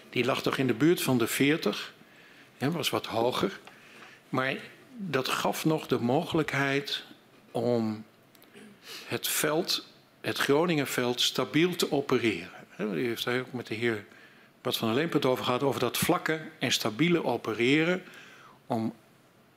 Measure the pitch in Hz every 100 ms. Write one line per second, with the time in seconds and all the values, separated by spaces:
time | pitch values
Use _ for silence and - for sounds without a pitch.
0 | - 127 123 127 139 117 131 113 151 175
1 | - 127 113 - 135 165 208 196 - -
2 | - - - - - - 131 170 123 110
3 | - 113 120 123 196 - - - - -
4 | - - - 131 131 139 - - - 254
5 | 190 135 131 - - - 160 156 - 120
6 | 117 139 175 165 151 139 139 139 143 -
7 | - - - - - 123 117 120 110 107
8 | 110 _ _ - - - - - - -
9 | - 120 - - 151 156 202 - - -
10 | _ _ 110 107 - 143 180 156 131 -
11 | 123 123 - - 131 147 175 175 - 143
12 | - 127 117 92 90 - - - - 147
13 | 123 113 - 123 127 127 110 110 120 107
14 | 101 - - - - _ 131 - 113 117
15 | 165 156 135 123 110 123 139 110 120 -
16 | - 170 170 160 - - 139 - 117 107
17 | 165 170 - 117 - 107 120 151 160 185
18 | - - - - - - - 117 110 -
19 | _ _ _ _ _